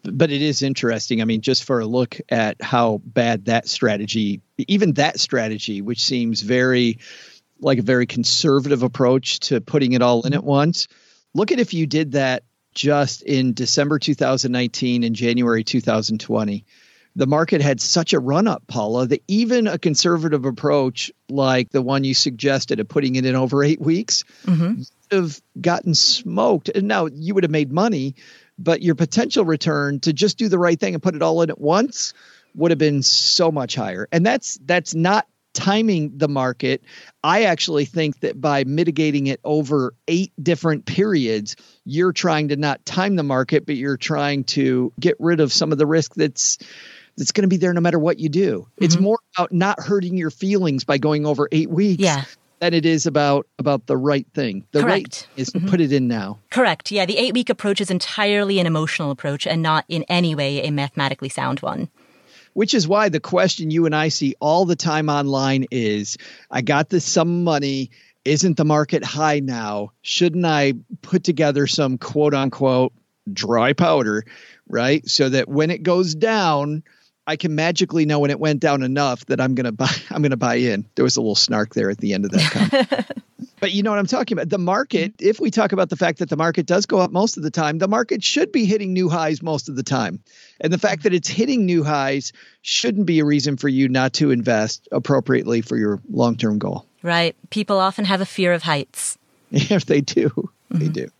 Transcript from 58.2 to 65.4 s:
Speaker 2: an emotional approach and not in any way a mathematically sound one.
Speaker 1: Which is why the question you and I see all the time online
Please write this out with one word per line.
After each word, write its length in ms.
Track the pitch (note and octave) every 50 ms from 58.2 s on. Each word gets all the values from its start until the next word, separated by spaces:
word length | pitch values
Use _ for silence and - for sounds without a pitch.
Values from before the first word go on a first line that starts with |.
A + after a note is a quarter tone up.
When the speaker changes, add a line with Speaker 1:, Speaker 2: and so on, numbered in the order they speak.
| G#3 G3+ G#3 G3+ G3+ G3 G3+ F#3+
Speaker 2:
an 80 | F3
emotional 440 | D#3+ E3 D#3 D#3 D3+ - - D#3+ C#3+
approach 360 | C#3 - - D3 C#3+ C#3 -
and 140 | - E3 E3
not 240 | E3 D#3+ D#3 D#3 -
in 160 | - E3 E3 - -
any 260 | F3 F3 F3 E3 D3+
way 280 | D3 C#3+ C#3 C#3+ C#3+ -
a 80 | D#3
mathematically 580 | D3 C#3+ C#3 C#3 _ D#3 C#3 C3+ C3+ _ C3+ C3+
sound 320 | - - C3+ C3 C3+ C#3
one. 260 | - - - - - - _ _ _ _ _ _ _ _ - - _ _
Speaker 1:
Which 220 | _ F#3 A3 - -
is 140 | A#3 E3
why 220 | D#3 G3 G#3 G#3+ G3+
the 100 | E3 D3+
question 500 | - - F#3 F3+ F#3 F#3+ - - E3 D#3
you 160 | D#3 E3 E3
and 80 | D#3+ D3+
I 140 | D3+ D#3
see 280 | D#3+ D3+ - D3 C3+ C3+ _
all 240 | - D3+ D#3+ F3 F#3+
the 120 | E3+ E3+
time 320 | - - E3+ D3+ D#3 D#3 D3+
online 560 | D3 D3 C#3+ C#3 C#3 C3+